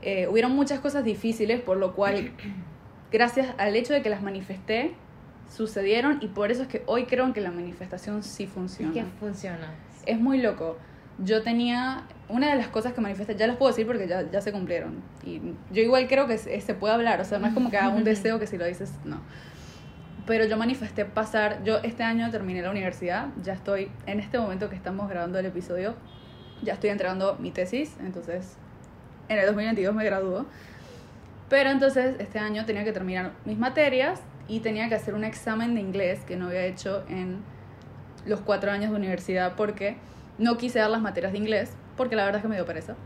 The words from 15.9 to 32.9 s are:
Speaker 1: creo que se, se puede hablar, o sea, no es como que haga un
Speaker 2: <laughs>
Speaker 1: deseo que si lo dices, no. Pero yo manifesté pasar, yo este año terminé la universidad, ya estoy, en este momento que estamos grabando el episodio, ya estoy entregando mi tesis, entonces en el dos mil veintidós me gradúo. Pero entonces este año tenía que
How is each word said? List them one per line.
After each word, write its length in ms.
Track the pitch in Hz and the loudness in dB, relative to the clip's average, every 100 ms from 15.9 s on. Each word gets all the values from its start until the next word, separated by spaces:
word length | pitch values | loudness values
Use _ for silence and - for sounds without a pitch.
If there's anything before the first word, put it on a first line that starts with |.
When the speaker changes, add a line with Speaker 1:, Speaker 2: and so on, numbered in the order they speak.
| 254 254 | 6 6
Speaker 1:
creo 200 | 262 277 | 4 4
que 100 | 220 | 0
se, 240 | - 208 | -2 -6
se 120 | - 196 | -4 -2
puede 180 | 208 | 2
hablar, 260 | 226 233 180 | 4 4 2
o 60 | 190 | 0
sea, 140 | 208 | 0
no 80 | 233 | 2
es 60 | 226 | 2
como 160 | 247 | 2
que 60 | 202 | 4
haga 120 | 196 | 4
un 140 | 220 | 4
Speaker 2:
<laughs> 20 | 214 | 4
Speaker 1:
deseo 340 | 214 208 226 | 4 2 0
que 60 | 214 | -2
si 120 | 196 | -2
lo 80 | 170 | -2
dices, 280 | 180 165 147 | -2 -8 -8
no. 160 | 147 147 - - - - - - - - - - - | -8 -10 -12 -16 -18 -16 -16 -16 -18 -16 -16 -12 0
Pero 180 | 226 220 | 4 4
yo 120 | 220 | 4
manifesté 480 | 226 262 214 - 202 | 2 0 -4 -2 -2
pasar, 580 | - 214 226 208 208 | -2 0 2 2 0
yo 140 | 202 220 | 2 2
este 240 | 233 226 | 0 -2
año 260 | 226 226 233 | 0 2 0
terminé 320 | 220 190 180 | -2 -4 -4
la 80 | 175 | -2
universidad, 600 | 202 185 180 175 185 277 - | -2 -2 -2 -2 -2 -4 -6
ya 120 | 180 | -6
estoy, 360 | 190 - 196 196 - - | -6 0 0 -2 -8 -4
en 140 | 208 | -4
este 180 | 202 247 | -2 0
momento 320 | 214 185 202 | 0 -2 -4
que 60 | 190 | -6
estamos 340 | 180 190 202 | -6 -6 -4
grabando 300 | 180 175 185 | -4 -2 -2
el 60 | 190 | -2
episodio, 480 | 175 180 180 196 233 - - - - - - | -6 -6 -4 -4 -6 -14 -18 -18 -18 -18 -8
ya 100 | 208 | -6
estoy 160 | - 208 | 0 0
entregando 460 | 202 185 190 196 202 | 0 -2 0 0 0
mi 120 | 180 | -4
tesis, 440 | - 180 - 156 - | -2 -2 -2 -4 -8
entonces 580 | 185 180 170 180 190 - - - - - - - - | -10 -8 -6 -6 -8 -14 -20 -20 -20 -20 -20 -20 -2
en 80 | 214 | 4
el 80 | 196 | 4
dos 100 | 208 | 4
mil 100 | 214 | 2
veintidós 280 | 214 190 214 | 2 2 2
me 80 | 214 | 2
gradúo. 400 | 190 190 185 294 - - - - - - - - - - | 2 0 -2 -4 -12 -18 -18 -18 -18 -18 -18 -18 -18 4
Pero 200 | 277 269 | 6 8
entonces 460 | 269 269 269 254 262 | 6 6 6 2 0
este 200 | 202 220 | -4 -4
año 260 | 214 214 220 | -2 -2 -2
tenía 180 | 208 | 0
que 80 | 214 | 0